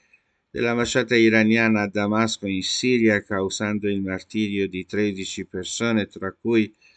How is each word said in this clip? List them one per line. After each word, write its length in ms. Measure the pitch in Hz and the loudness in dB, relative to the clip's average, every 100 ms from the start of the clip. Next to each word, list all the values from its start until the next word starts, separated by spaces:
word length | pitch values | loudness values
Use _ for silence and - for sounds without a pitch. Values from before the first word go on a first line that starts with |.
| _ _ _ _ _ | _ _ _ _ _
dell'ambasciata 680 | - 120 120 117 131 117 120 | -4 -2 -2 0 -2 2 4
iraniana 680 | 113 110 110 113 113 107 | 6 6 4 4 2 2
a 60 | 101 | 0
Damasco 600 | 104 101 107 110 - 101 | -2 0 0 0 -2 -4
in 160 | 95 | -4
Siria, 580 | 92 - 127 123 110 101 | -4 -2 0 4 4 2
causando 640 | - 101 95 - 104 104 104 | 0 -4 -2 -2 -4 -2 -2
il 140 | 101 | -2
martirio 680 | 95 95 - 107 107 101 98 | -4 -6 -6 -4 -2 -2 -2
di 180 | 92 90 | -4 -6
tredici 580 | 104 104 95 92 - 92 | -2 -2 -2 -8 -8 -8
persone, 640 | 95 90 - 117 110 98 | -8 -8 -4 0 0 -2
tra 240 | - 95 | -6 -10
cui 420 | - 113 117 104 _ _ | -6 0 0 0 _ _